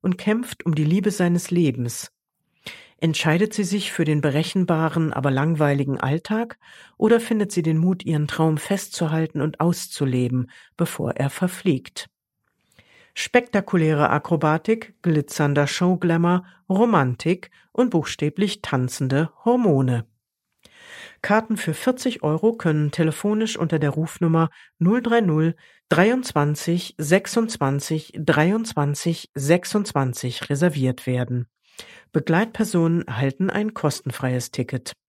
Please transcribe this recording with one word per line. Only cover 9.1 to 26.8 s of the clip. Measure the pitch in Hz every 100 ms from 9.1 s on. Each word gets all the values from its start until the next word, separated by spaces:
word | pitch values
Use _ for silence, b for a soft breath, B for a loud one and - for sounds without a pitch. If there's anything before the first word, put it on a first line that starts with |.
| 160 160 156
und | 156 151
auszuleben, | 165 170 - - 139 127 123 127 123 B B -
bevor | 170 - -
er | - 139
verfliegt? | - 180 - 190 135 - - - _ _ _ _ _ b b b b b
Spektakuläre | - - 247 240 202 196 180 156 151 147
Akrobatik, | 147 - 165 151 156 - 226 - _
glitzernder | 175 156 147 - 143 143 143
Showglamour, | - 180 185 180 165 170 180 180 B _
Romantik | 190 240 190 131 123 156 185 - b b
und | - 247
buchstäblich | 175 - - 151 165 202 -
tanzende | - 135 127 - 131 135 160 _
Hormone. | - 247 226 139 127 120 110 _ _ _ _ _ B B B B B B
Karten | - 208 220 214
für | -
vierzig | 151 - 254 262 233
Euro | 151 156 220
können | 226 170 151 151
telefonisch | - 160 147 202 214 220 -
unter | 165 160
der | 147
Rufnummer | 143 160 - 170 165 165 B B _
null | 170 233
drei | 240 233
null | 196 156 160 165 b b _
dreiundzwanzig | 151 196 254 254 151 147 147 - 175